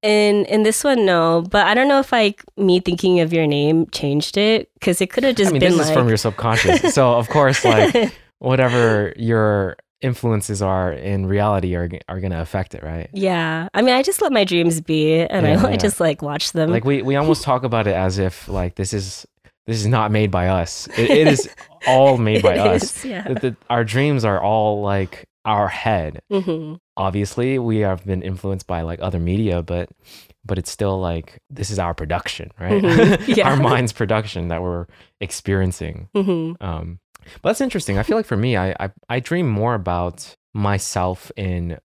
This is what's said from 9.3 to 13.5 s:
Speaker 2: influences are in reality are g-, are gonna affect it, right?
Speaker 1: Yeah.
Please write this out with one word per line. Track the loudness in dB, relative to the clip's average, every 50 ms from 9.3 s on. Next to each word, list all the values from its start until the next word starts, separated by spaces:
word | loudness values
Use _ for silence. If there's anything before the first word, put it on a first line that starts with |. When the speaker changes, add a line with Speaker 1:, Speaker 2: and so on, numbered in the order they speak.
| 2 2 2 2 2 2 0 -2 -4 -10 _ _ _ _
Speaker 2:
influences | -4 -4 -4 -2 0 0 0 0 -2 -4 -4 -2
are | 0 0 0 0 0 -2
in | -2 -4 -4 -4 -2 -2 -2
reality | 0 0 2 2 2 2 0 0 -2 -2
are | -2 -4 -6
g-, | -8 -10 -12 -10
are | -10 -6
gonna | -4 -4 -4 -4
affect | -6 -4 -4 -6 -6 -6 -10
it, | -14
right? | -12 -10 -10 -10 -10 -10
Speaker 1:
Yeah. | -8 -4 -2 -2 -2 -2 -2 -4